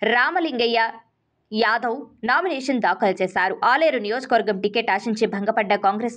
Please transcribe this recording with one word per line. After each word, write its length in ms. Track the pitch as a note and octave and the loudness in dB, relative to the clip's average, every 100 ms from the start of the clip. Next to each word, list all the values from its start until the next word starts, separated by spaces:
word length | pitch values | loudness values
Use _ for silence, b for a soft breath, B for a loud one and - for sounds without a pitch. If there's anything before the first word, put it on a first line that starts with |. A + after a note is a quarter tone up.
| G#3+ | 0
రామలింగయ్య 720 | A#3+ C4+ F4 E4 B3+ A#3 A#3 A3+ A#3 - _ _ _ - | 2 2 0 -2 0 0 2 0 -4 -20 _ _ _ -8
యాదవ్ 460 | A3 A3 A3+ A#3+ A3+ - _ | 0 2 2 -2 -6 -10 _
నామినేషన్ 600 | A3+ C#4 F4+ C#4 C4 B3+ | 0 0 0 -2 -2 0
దాఖలు 320 | G3 F#3 G#3 F#3 | 0 2 0 0
చేశారు. 380 | F#3 F#3 F#3 - | -2 0 -2 0
ఆలేరు 340 | A3+ C4+ D#4+ C4 | 2 4 2 2
నియోజకవర్గం 580 | G#3 A#3 B3+ A#3 G3+ F#3+ | -2 -4 0 0 2 -2
టికెట్ 340 | G3+ A#3 A3 | -2 -2 0
ఆశించి 320 | G3 A#3 G#3+ G#3+ | 0 0 0 0
భంగపడ్డ 460 | G3 G3+ A3+ G3+ G3+ | -2 -2 0 0 2
కాంగ్రెస్ 400 | G3 G#3 A#3+ | 2 0 -2